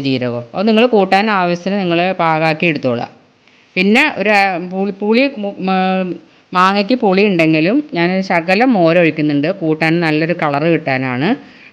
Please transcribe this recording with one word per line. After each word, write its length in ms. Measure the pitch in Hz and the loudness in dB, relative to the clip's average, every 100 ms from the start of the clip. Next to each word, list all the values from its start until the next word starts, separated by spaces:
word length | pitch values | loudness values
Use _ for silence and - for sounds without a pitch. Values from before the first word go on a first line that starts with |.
| 139 | -2
ജീരകവും. 400 | 131 123 120 120 - | -2 -2 -6 -8 -4
അത് 80 | 208 | 0
നിങ്ങൾ 160 | 220 247 | 2 4
കൂട്ടാൻ 360 | 226 190 190 214 202 | 2 2 2 0 0
ആവശ്യത്തിന് 380 | 180 175 175 202 | 0 -2 -4 -4
നിങ്ങൾ 180 | 185 170 180 185 | 0 0 0 0
പാകാക്കി 440 | 165 156 160 156 175 | 0 0 0 0 0
എടുത്തോളുക. 360 | 143 131 117 127 - _ _ _ _ _ - | 0 -2 -4 -6 -14 _ _ _ _ _ -2
പിന്നെ 280 | 190 226 302 - | 2 2 2 -2
ഒരു, 120 | 196 208 | 0 2
ആ, 20 | 196 180 180 | 2 -2 -6
പുളി, 200 | 185 202 196 | -4 -4 -4
പുളി 220 | 208 226 277 214 | 0 2 0 -2
മു-, 140 | 202 202 185 | -10 -6 -2
മ-, 440 | 185 185 190 185 170 - _ _ 185 | 0 0 -2 -4 -8 -14 _ _ 0
മാങ്ങയ്ക്ക് 380 | 185 202 202 254 | 2 2 0 0
പുളി 180 | 208 185 208 | 2 2 2
ഉണ്ടെങ്കിലും 480 | 180 160 160 160 254 - 170 | 2 2 2 2 0 -2 -2
ഞാനൊരു 260 | 170 190 190 | -2 -2 -2
ശകലം 380 | 180 165 190 262 220 | -2 0 2 2 4
മോരൊഴിക്കുന്നുണ്ട്, 720 | 165 170 165 147 151 143 151 190 | 4 4 2 0 0 0 -2 -2
കൂട്ടാൻ 320 | 160 156 160 170 165 | -2 0 0 0 0
നല്ലൊരു 300 | 151 160 175 | 0 -2 -2
കളർ 200 | 160 143 160 165 | -2 0 0 0
കിട്ടാനാണ്. 540 | 160 131 131 123 156 269 - - - | 0 -2 -2 -2 -2 -2 -6 -20 -20